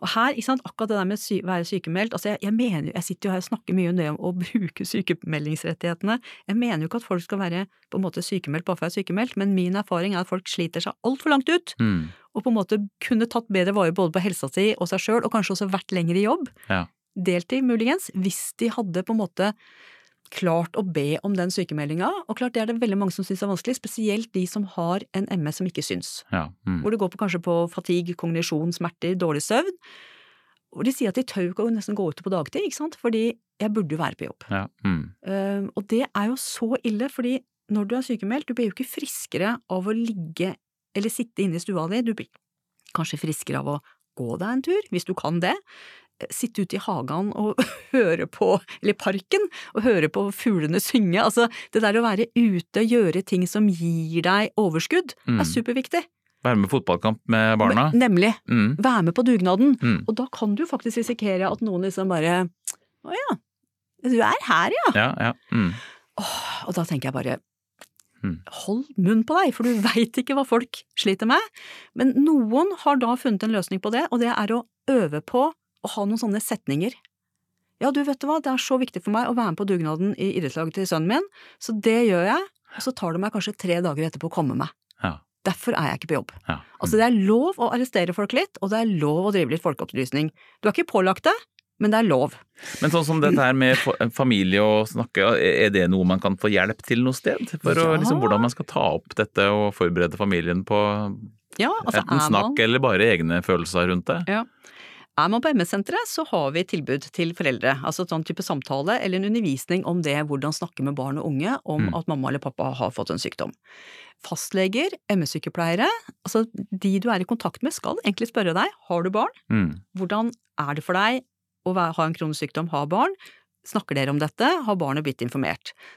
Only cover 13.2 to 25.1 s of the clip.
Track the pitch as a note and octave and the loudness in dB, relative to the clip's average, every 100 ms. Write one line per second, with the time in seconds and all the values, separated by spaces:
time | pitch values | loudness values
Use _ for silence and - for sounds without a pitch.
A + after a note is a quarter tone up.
13.2 | A#3 A#3 A#3 F#3+ F3+ G3+ E3+ F3+ F3 F#3 | 2 -2 0 2 2 2 2 2 0 0
14.2 | F#3+ E3+ C3+ - G#3 G#3+ F3 F#3+ - A3+ | -2 -2 -4 0 2 2 -2 -2 0 0
15.2 | A3 A3 F#3 F#3 G3 F#3+ - F#3 E3+ F3+ | 2 0 0 -2 -2 -4 -2 -2 0 2
16.2 | G#3 E4+ C#4 - - F#2 F2 _ _ - | 2 0 -4 -8 -2 -2 -2 _ _ -4
17.2 | F3+ F3 - C4 B3+ A#3 A3+ F4+ - F#3+ | -2 -2 -2 0 2 2 0 -2 -4 -2
18.2 | F#3 - - - A#3 A3+ G3+ E3+ F#3+ A3+ | -2 -2 -8 -4 -2 -2 -4 -4 -2 -2
19.2 | G3 - G3 G#3+ - - - - _ _ | -2 -2 -2 -4 -12 -20 -20 -20 _ _
20.2 | _ - F3+ E3 E3+ - F#3+ D#3 C#3+ D#3 | _ -2 2 2 0 -2 -2 0 0 0
21.2 | G3+ F#3+ F3+ F#3 F3 D3+ D3 D#3+ G#3+ G4 | -2 -2 -2 -2 -4 -4 -4 -2 -2 -4
22.2 | - A3 B3 A#3+ A3 A#3 A#3 G3 G3 - | -6 -4 -4 -2 -2 0 0 0 0 -2
23.2 | F#3 F#3+ G3+ F#3 - B3+ G#3+ - G#3+ G#3 | -4 -4 -2 -2 -4 -6 -6 -4 -2 -2
24.2 | A3+ F#3+ F3+ G#3+ G3 - E3+ F#3 - | -2 -4 -2 -4 -6 -4 -2 -2 -4